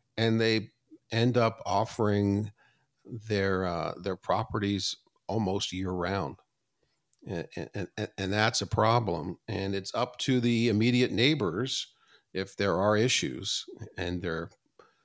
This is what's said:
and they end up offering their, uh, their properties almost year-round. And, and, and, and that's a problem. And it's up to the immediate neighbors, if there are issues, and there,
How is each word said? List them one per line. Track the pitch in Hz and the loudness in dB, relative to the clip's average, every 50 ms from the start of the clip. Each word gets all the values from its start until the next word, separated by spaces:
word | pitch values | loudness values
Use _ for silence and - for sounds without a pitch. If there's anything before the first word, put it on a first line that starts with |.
| _ _ _ - | _ _ _ 0
and | 113 113 113 113 | 2 2 2 2
they | 113 113 110 110 107 - _ _ _ _ - - _ _ | 2 2 2 0 -2 -6 _ _ _ _ -20 -20 _ _
end | 113 113 117 123 117 | 0 2 2 4 4
up | 123 113 113 110 - - | 4 2 2 0 -2 -4
offering | 101 95 98 110 - - - 110 104 101 101 101 101 101 101 107 104 - _ _ _ _ _ _ _ _ _ _ | 0 0 0 0 0 -2 0 0 2 2 2 2 2 2 0 0 -4 -10 _ _ _ _ _ _ _ _ _ _
their, | - 127 117 104 110 107 101 98 98 95 92 95 | -14 -14 -12 -6 -2 -2 0 0 0 0 0 0
uh, | 90 85 85 78 80 82 - | -2 -2 -2 -4 -6 -6 -6
their | 90 98 92 | -6 -6 -6
properties | - - - 90 104 117 - - 110 101 101 101 95 - - - - _ _ _ _ _ | -6 0 0 0 0 0 -2 -2 -2 0 0 0 0 -2 -4 -6 -8 _ _ _ _ _
almost | - 95 113 107 92 95 98 - - | -4 -2 0 0 0 0 -2 -4 -4
year-round. | 92 92 95 92 92 90 87 87 98 98 82 67 - - _ _ _ _ _ _ _ _ _ _ _ _ _ _ _ _ - | -6 -6 -6 -4 -4 -2 -2 -2 -2 -2 -2 -4 -8 -12 _ _ _ _ _ _ _ _ _ _ _ _ _ _ _ _ -12
And, | - 98 85 - - - | -8 -6 -6 -8 -8 -10
and, | - 82 - - 104 90 - _ - | -10 -10 -8 -8 -10 -10 -8 _ -8
and, | 104 - - | -8 -8 -6
and | - 98 95 | -6 -4 -2
that's | 101 107 107 113 - - | 0 2 2 2 2 -2
a | 101 | -4
problem. | 92 - - 107 113 117 123 113 98 85 80 73 90 87 - _ | 0 2 2 4 4 4 4 2 0 -2 -2 -4 -6 -8 -10 _
And | - 98 95 98 98 98 | -6 -4 -4 -2 -2 -4
it's | 98 95 - - | -4 -6 -4 -2
up | 113 123 123 - - | -2 -2 -4 -4 -6
to | - - 131 123 | 0 2 2 2
the | 117 120 117 113 117 117 | 4 2 2 4 4 4
immediate | 104 107 113 123 120 123 123 113 | 4 4 4 4 4 4 2 2
neighbors, | 95 95 120 143 160 143 107 87 78 101 123 135 - - - - _ _ _ _ - _ _ _ | 2 2 2 2 2 2 0 -2 -2 -2 -4 -4 -4 -6 -8 -10 _ _ _ _ -20 _ _ _
if | - 90 95 - - | -6 -6 -6 -6 -4
there | - 101 98 82 | -2 0 2 2
are | 90 98 107 107 | 4 4 4 4
issues, | 107 113 127 - - - 69 64 73 95 - - - - - - - - - - - | 4 4 4 2 0 0 -2 -4 -6 -6 -6 -6 -6 -6 -10 -14 -16 -16 -14 -8 -6
and | 87 87 90 87 | -4 -4 -4 -4
there, | 92 87 80 82 85 - - _ _ _ _ - - _ _ _ | -4 -4 -4 -4 -6 -8 -12 _ _ _ _ -20 -20 _ _ _